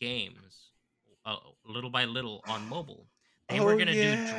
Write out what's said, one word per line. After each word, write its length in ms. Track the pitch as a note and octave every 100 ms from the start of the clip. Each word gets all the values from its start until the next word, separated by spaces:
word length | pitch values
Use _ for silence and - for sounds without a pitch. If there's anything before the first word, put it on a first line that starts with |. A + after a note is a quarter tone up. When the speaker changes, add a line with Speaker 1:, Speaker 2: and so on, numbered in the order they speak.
Speaker 1:
games, 720 | A#2+ B2 F#2 F#2 F#2+ - - _ _ _ _ G2+
uh, 120 | A2 G#2+ C#2+ -
little 260 | A2 A#2 B2
by 140 | B2 A#2+
little 360 | B2 A#2+ G2+ -
on 180 | A2 G#2+
mobile. 380 | D#3 D3 - - _ _ _ -
They 120 | -
were 140 | G#3
Speaker 2:
Oh, 40 | G#3+
Speaker 1:
gonna 140 | F3
Speaker 2:
yeah. 240 | G#3+ G#3 A3
Speaker 1:
do 160 | A3+